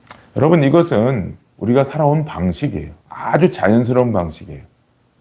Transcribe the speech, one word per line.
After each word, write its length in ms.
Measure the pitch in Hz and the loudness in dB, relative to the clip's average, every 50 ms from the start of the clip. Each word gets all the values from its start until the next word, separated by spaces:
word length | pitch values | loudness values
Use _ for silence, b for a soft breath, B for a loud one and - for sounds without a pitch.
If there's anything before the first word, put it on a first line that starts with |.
| _ B B B B B B | _ B B B B B B
여러분, 280 | - 135 160 175 165 139 | 0 2 4 4 4 4
이것은 760 | 135 139 170 170 165 131 104 110 127 135 104 87 85 - - _ _ _ - | 4 4 4 2 2 2 0 0 0 0 -2 -4 -8 -10 -14 _ _ _ -6
우리가 260 | - 107 120 139 135 | -2 0 2 2 2
살아온 400 | 135 - 151 156 143 147 160 151 | 0 0 0 0 0 0 0 -2
방식이에요. 680 | 156 - - 180 185 170 - 151 143 - 78 76 76 - - _ - | -4 -6 -4 -2 -2 -2 -2 -4 -6 -6 -6 -10 -12 -16 -20 _ -20
아주 440 | - - - 110 120 147 170 180 | -16 -12 -4 -2 0 2 2 2
자연스러운 600 | - - - 98 110 120 123 117 127 123 123 120 | 0 0 0 2 2 2 2 2 2 0 2 2
방식이에요. 520 | 107 95 87 82 76 - 101 73 73 67 - - _ _ _ _ _ _ _ _ _ _ | 0 -2 -4 -4 -8 -12 -16 -18 -16 -18 -18 -20 _ _ _ _ _ _ _ _ _ _